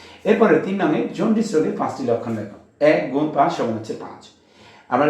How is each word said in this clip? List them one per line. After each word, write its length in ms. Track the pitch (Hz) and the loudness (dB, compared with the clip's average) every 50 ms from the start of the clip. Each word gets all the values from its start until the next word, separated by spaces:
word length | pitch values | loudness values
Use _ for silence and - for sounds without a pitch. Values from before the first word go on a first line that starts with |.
| - - - - - 185 | -20 -20 -20 -4 0 2
এরপরে 260 | 220 - 226 196 160 - - | 4 4 6 4 4 4 2
তিন 100 | 190 196 202 | 0 -2 -2
নঙ্গে 200 | 180 151 156 240 - - - 147 | 0 0 0 0 -2 -4 -4 -2
জন্ডিস 280 | 185 226 214 220 214 - - | 0 0 2 0 0 0 0
রোগের 200 | 156 151 - - - | 0 0 0 -2 -4
পাঁচটি 260 | 143 123 - - 135 | -4 -6 -6 -4 -2
লক্ষণ 300 | 117 117 98 - 120 113 107 | -2 -2 -2 -2 -4 -6 -6
লেখো, 180 | - - - - - _ _ - | -8 -10 -14 -18 -20 _ _ 2
এক 200 | 143 151 156 - - 127 | 2 4 4 2 0 -2
গুণ 160 | 131 143 156 151 139 | -2 -2 -2 0 2
পাঁচ 160 | 143 139 - - - | 2 2 2 0 -2
সমান 160 | 127 117 113 | -4 -4 -4
হচ্ছে 200 | 107 104 - - - - | -6 -8 -10 -10 -10 -12
পাঁচ। 200 | - - - - - - _ _ _ _ - - - - - - - 127 | -14 -16 -18 -20 -20 -20 _ _ _ _ -20 -20 -20 -20 -20 -8 -2 0
আমার 140 | 127 147 151 | 2 2 2